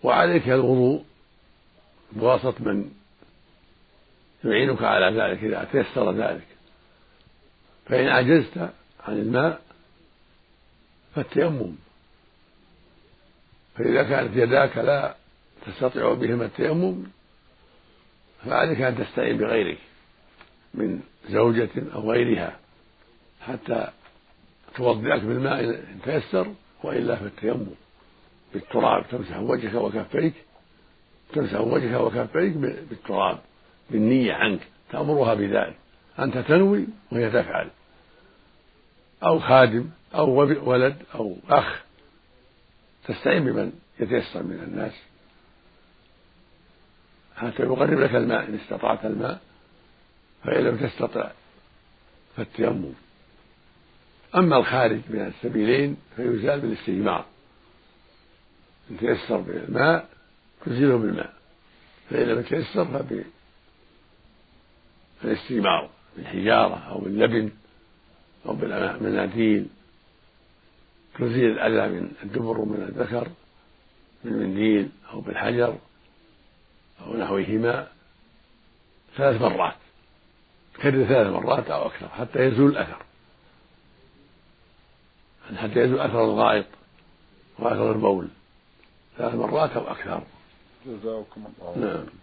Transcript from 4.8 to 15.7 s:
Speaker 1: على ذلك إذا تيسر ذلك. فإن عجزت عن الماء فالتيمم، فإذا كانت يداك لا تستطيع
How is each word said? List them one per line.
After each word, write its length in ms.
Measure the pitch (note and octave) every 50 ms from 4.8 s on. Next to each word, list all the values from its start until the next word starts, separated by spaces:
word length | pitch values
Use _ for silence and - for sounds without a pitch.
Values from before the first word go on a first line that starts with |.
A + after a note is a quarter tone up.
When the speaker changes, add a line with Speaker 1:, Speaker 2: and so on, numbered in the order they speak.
Speaker 1:
على 400 | A#2 A2 G#2 G2+ F#2 F#2 G#2 A2
ذلك 220 | G#2 G2 F#2 F#2+ G#2+
إذا 240 | A2 G#2 F#2 - -
تيسر 400 | - C#3 - - - C3+ A2+ G2+
ذلك. 360 | F#2 G2+ A2 G#2 F2+ D#2+ - _ - _ _ _ _ _ _ _ _ _ _ _ _ _ _ _ _ _ _ _ _ _ _ _ _ _ _
فإن 220 | - - B2+ B2+ C#3
عجزت 500 | C3+ B2 B2+ B2 D#3+ E3 B2 - - F3+ F3 F3+ - _ _ _ _ _ - -
عن 60 | G#2+ G#2+
الماء 420 | G#2+ A2 A#2+ B2+ C#3 E3 D#3+ - - _ - _ _ _ _ _ _ _ _ _ _ _ _ _ _ _ _ _ _ _ _ _ _ _ _ _ _ _ -
فالتيمم، 600 | D#3 C#3 - - - - E3+ D#3 C3+ A2 F2+ D#2 - - _ _ _ _ _ _ _ _ _ _ _ _ _ _ _ _ _ _ _ _ _ _ _ _ _ _ _ _ _ _ _ _ _ - _ _ _ _
فإذا 280 | - A#2 A#2 A#2 B2+ C#3
كانت 340 | A2 C#3 C#3 C3 A#2 G2 B2
يداك 400 | A#2+ A#2 B2+ C3+ C#3 C3 - B2
لا 380 | A2+ B2 C#3+ C#3 - - - - _ _ _ _ _ _ _ - -
تستطيع 480 | G2+